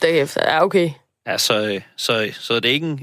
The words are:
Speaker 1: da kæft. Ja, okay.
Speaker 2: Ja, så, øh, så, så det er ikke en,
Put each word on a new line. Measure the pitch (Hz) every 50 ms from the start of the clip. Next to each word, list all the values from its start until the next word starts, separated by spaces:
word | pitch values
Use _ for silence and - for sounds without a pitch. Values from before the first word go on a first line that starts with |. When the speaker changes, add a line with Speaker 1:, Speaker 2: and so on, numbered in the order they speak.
Speaker 1:
da | - 165
kæft. | 170 156 139 147 -
Ja, | - 50 - 160 156 175
okay. | 196 - 185 170 160 143 - _ _ _ _ _
Speaker 2:
Ja, | 117 95 - - -
så, | 113 107 107 107
øh, | 101 95 - - _
så, | - - - 120 110 107 104 - - -
så | - 117 117
det | 104 120
er | 135 151
ikke | 165 165
en, | 151 135